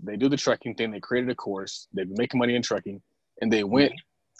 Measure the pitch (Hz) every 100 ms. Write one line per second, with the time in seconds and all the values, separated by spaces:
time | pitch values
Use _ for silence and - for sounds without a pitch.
0 | 165 104 135 143 - 113 120 110 113 101
1 | - 123 123 120 - 98 95 - - 98
2 | 92 98 120 127 120 120 110 104 101 98
3 | - _ _ - 220 113 98 131 - -
4 | - _ _